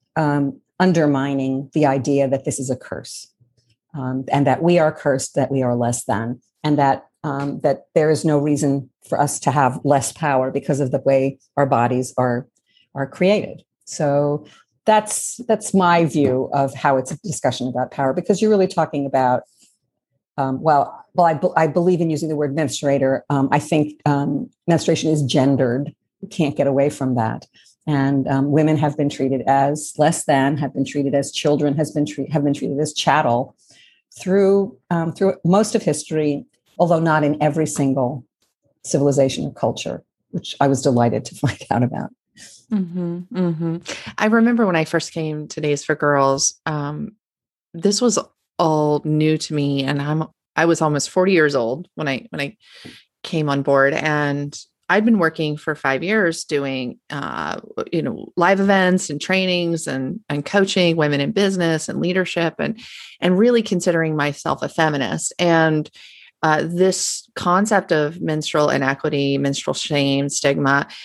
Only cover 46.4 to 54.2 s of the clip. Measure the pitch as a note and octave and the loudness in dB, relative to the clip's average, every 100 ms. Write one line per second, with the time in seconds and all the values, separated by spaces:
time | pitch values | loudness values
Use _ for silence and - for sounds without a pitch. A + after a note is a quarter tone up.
46.4 | - - - D3+ C#3+ D3+ D3 - _ _ | -2 -4 -6 -4 -4 -8 -10 -14 _ _
47.4 | _ _ _ E3+ G3 G3+ B3 - - _ | _ _ _ -4 0 2 2 0 -4 _
48.4 | _ - E3 D#3 D3+ D3 D3+ D3+ D#3 D#3 | _ -2 2 2 2 2 0 2 2 0
49.4 | - D3+ C#3+ C#3 C3+ C#3+ C#3+ D#3 D#3 _ | -2 -2 0 0 -2 -2 -2 -2 -4 _
50.4 | _ - E3+ D#3+ D#3 D3 - F#3 F#3 F3+ | _ 0 2 4 2 0 -2 0 2 4
51.4 | D3+ C#3 A#2 C#3 F3+ - D3+ B2+ - D#3 | 4 2 -2 -4 -8 -8 -6 -6 -6 -8
52.4 | C#3 - _ - - - _ _ - E3 | -8 -10 _ -20 -20 -20 _ _ -6 -4
53.4 | D3 C#3 C#3 C#3 C#3 D3+ D#3 D3 | 0 0 2 4 4 2 0 0